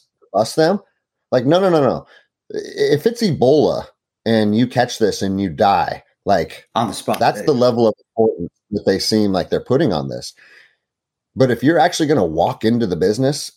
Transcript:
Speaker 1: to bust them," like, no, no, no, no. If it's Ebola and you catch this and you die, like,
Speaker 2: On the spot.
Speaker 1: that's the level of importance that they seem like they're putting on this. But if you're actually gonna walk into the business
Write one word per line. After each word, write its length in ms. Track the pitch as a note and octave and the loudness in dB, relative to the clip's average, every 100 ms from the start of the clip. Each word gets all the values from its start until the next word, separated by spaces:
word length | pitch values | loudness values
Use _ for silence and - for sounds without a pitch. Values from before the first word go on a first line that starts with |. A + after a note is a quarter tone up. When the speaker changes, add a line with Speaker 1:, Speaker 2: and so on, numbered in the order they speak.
| _ _ | _ _
Speaker 1:
to 60 | _ | _
bust 240 | - A2+ - | -2 0 0
them," 240 | D#3+ G#3 - _ _ _ _ | 2 0 -6 _ _ _ _
like, 140 | B2 B2 | 0 2
no, 140 | F3 | 2
no, 100 | G3 | 2
no, 120 | D#3+ | 2
no. 240 | B2+ D2+ - - _ _ - | 2 -2 -8 -20 _ _ -14
If 560 | - - - C#3 C#3+ A3+ | -12 -8 -4 0 2 0
it's 160 | A#3 | 0
Ebola 640 | G#3 C3 B2+ D3+ G2 B1+ - _ _ _ A2 | -2 2 4 4 2 0 -8 _ _ _ 0
and 300 | A2+ G#2 G#2+ | 2 2 0
you 100 | B2+ | 0
catch 320 | B2 A#2+ - | 0 -2 0
this 220 | G#2 - | -2 -2
and 200 | G2 F#2+ | -4 -4
you 80 | G2 | -4
die, 520 | C#2+ G2+ F2+ D2 - _ _ - | 0 2 2 -2 -6 _ _ -2
like, 440 | G2 G#2 - _ A2 | -2 -2 -10 _ -4
Speaker 2:
On 120 | A#2 | -4
the 60 | |
spot. 260 | - - G#2+ | -6 -6 -2
Speaker 1:
that's 220 | A#2+ - | -2 -2
the 120 | - | -2
level 340 | B2+ B2 A#2 A2+ | 2 2 2 2
of 60 | - _ - | 0 _ -2
importance 380 | A2 - F2 _ - | 0 -2 -10 _ -10
that 140 | G#2 - | -4 -2
they 140 | F#2+ | -2
seem 340 | - A2 G#2 | 0 0 0
like 160 | F#2 D#2+ | -2 -2
they're 100 | E2 | -4
putting 320 | - C3 D3 | 0 0 0
on 160 | D#2 C2+ | -2 -6
this. 260 | B1 - - _ - _ _ _ _ _ _ _ A#2 | -10 -12 -20 _ -20 _ _ _ _ _ _ _ -2
But 160 | C3 | 0
if 120 | A#2 | 2
you're 160 | C3+ E3+ | 2 4
actually 280 | F3 - D3 | 2 0 0
gonna 180 | D3 E2+ | 2 0
walk 400 | D#2 G#2 C3+ A2 | 0 -2 0 0
into 220 | A#2 A2 | 0 -2
the 80 | E2+ | 0
business 540 | F2+ G#2+ C3+ D3 - | 0 0 -2 -4 -8